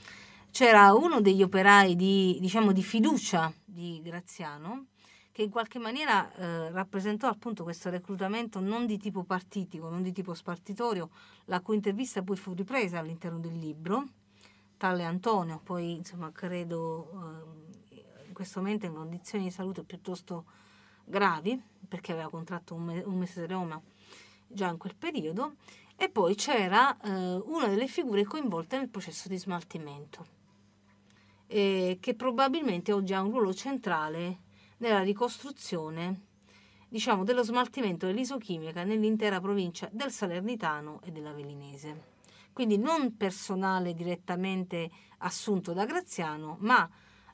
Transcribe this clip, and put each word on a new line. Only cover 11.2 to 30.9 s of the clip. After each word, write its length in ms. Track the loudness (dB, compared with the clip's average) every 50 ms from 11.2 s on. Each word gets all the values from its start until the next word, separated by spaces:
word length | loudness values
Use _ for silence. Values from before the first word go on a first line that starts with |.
| -20 -20 -20 -20 _
la 140 | -4 -4 -4
cui 140 | -2 0 -2
intervista 480 | 0 0 0 -2 -2 -2 -4 -4 -4 -4
poi 140 | -4 -4
fu 180 | -6 -6 -6 -6
ripresa 440 | -6 -6 -2 -2 -2 0 0 -2 -4
all'interno 420 | -6 -6 -8 -8 -8 -8 -8 -6
del 180 | -8 -8 -8 -8
libro, 500 | -8 -8 -8 -8 -4 -2 -2 -2 -2 -4 -10 _ _ _ _ _ -20 -20 _ _ _ _ _
tale 280 | -4 -2 0 0 0 -2
Antonio, 560 | -2 -4 -2 0 2 2 2 0 -2 -6 -10 -10
poi, 320 | -8 -6 -6 -4 -6 -6
insomma, 360 | -8 -10 -12 -12 -12 -12 -12
credo, 1160 | -10 -10 -8 -6 -6 -6 -6 -6 -6 -6 -6 -6 -6 -8 -10 -12 -14 -14 -14 -14 -14 -16 -18 -18 -20 -20 -20 -20 -20 -20 -20 _
eh, 360 | -20 -20 -20 -20 -20 -20 -20
in 60 | -18 -14
questo 280 | -12 -12 -10 -6 -6
momento 260 | -4 -2 -2 -4 -4
in 80 | -6 -8
condizioni 500 | -10 -10 -10 -10 -12 -10 -8 -6 -4 -4
di 60 | -4
salute 320 | -6 -6 -8 -8 -8 -8 -12
piuttosto 640 | -14 -14 -14 -10 -8 -10 -8 -8 -10 -10 -10 -12 -14 -20 -20 -20 _ -20 -20 -20 _ _ _ _
gravi, 560 | -6 0 4 4 4 4 2 0 -2 -2 -4 -4 -10 _ _ -16 -12
perché 240 | -10 -10 -8 -6 -6
aveva 180 | -6 -6 -8
contratto 440 | -10 -10 -10 -8 -10 -10 -10 -10 -10
un 100 | -8 -6
me-, 180 | -6 -6 -6 -6
un 140 | -4 -4 -4
mese 220 | -4 -4 -6 -8
di 60 | -8 -6
reuma 320 | -4 -4 -6 -6 -8 -10 -14 -18 _ _ -20 -20 -20 -20 -20 -20 -20 _ _
già 220 | -12 -6 -2 -2 -2
in 80 | -2
quel 180 | -4 -8 -12 -12
periodo, 580 | -10 -8 -6 -4 -4 -4 -4 -4 -4 -4 -6 -6 -10 _ -20 -20 -20 -20 -18 -8
e 120 | -4 -4 -2
poi 260 | 2 4 4 4 4
c'era, 600 | 2 0 2 2 2 4 4 6 6 6 6 4 0
eh, 420 | -4 -4 -2 -2 -2 -2 -2 -4 -4
una 220 | -4 -2 0 0
delle 220 | 2 2 2 0 0
figure 360 | -2 -4 -4 0 2 2 0
coinvolte 520 | 0 0 -4 -2 -2 -2 -2 -4 -4 -4
nel 120 | -4 -4 -4
processo 400 | -6 -8 -10 -10 -10 -12 -10 -8
di 80 | -8
smaltimento, 920 | -6 -4 -4 -6 -6 -6 -8 -10 -10 -10 -10 -12 -14 -16 -18 -18 -20 -20 -20 _ _ _ _ _ _ _ _ _ _ _ _